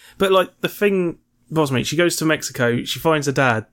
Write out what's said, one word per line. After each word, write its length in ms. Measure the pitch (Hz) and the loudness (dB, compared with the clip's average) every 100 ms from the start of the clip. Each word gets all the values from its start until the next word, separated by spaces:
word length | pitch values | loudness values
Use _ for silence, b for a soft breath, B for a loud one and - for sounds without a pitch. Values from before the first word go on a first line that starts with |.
| b - | b -2
But, 140 | 196 | 2
like, 180 | 190 175 _ | 2 2 _
the 80 | 180 | -8
thing 480 | - 208 196 175 - _ _ _ | -2 0 0 -2 -6 _ _ _
was, 200 | 156 147 | 0 0
mate, 140 | 127 110 | 0 -2
she 100 | 147 | 0
goes 180 | 175 160 | 0 0
to 100 | 160 | 0
Mexico, 580 | 151 - - 120 120 - | -2 -4 -2 0 0 -4
she 140 | - | -4
finds 260 | 165 156 143 | 0 0 0
her 80 | |
dad. 320 | 135 135 113 110 | 0 2 0 -4